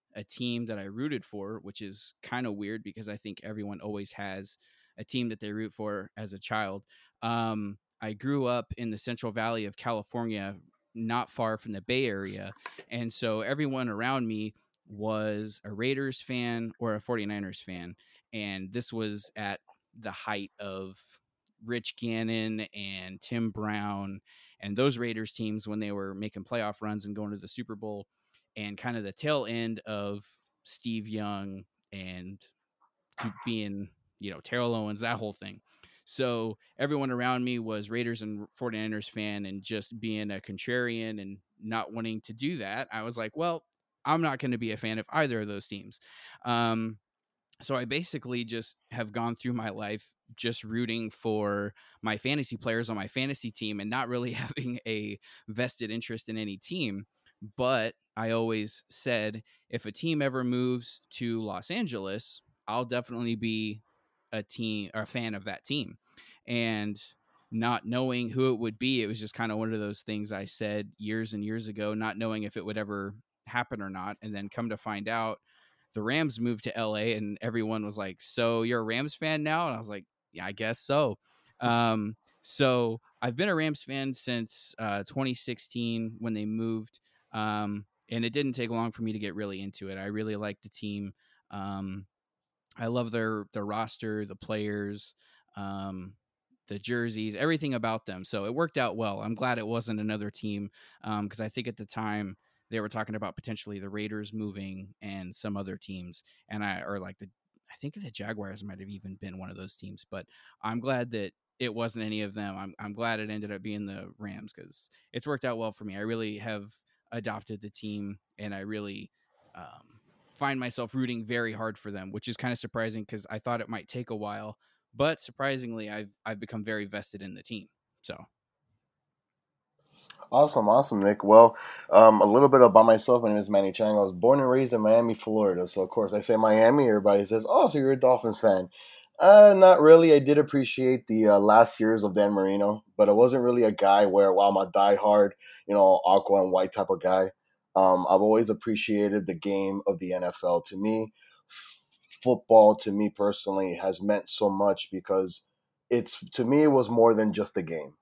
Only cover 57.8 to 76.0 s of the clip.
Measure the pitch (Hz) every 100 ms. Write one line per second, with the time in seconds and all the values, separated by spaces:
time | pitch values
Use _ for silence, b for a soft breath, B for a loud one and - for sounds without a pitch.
57.8 | 110 - _ 110 113 113 113 110 107 -
58.8 | - - 127 113 107 110 - _ _ 120
59.8 | 107 - 165 151 139 131 123 123 127 123
60.8 | 117 - _ - 120 113 107 92 98 208
61.8 | 185 113 95 104 - - _ _ - 117
62.8 | 120 123 120 120 117 113 113 110 107 107
63.8 | _ _ _ _ _ 110 101 - 113 107
64.8 | 98 110 107 127 113 101 98 90 - 143
65.8 | 104 - b b b b - 120 113 107
66.8 | 104 104 - _ _ _ _ 113 117 120
67.8 | 110 123 131 123 117 127 131 113 117 107
68.8 | 127 127 107 110 107 - 113 107 110 110
69.8 | 104 98 - 104 104 98 98 - 104 104
70.8 | 104 - 104 110 110 107 104 113 110 104
71.8 | 104 107 110 104 113 107 104 107 95 104
72.8 | 104 101 98 107 _ _ - 123 123 110
73.8 | 98 95 95 104 107 101 101 - 117 104
74.8 | 110 101 104 113 113 - _ _ _ _
75.8 | _ 110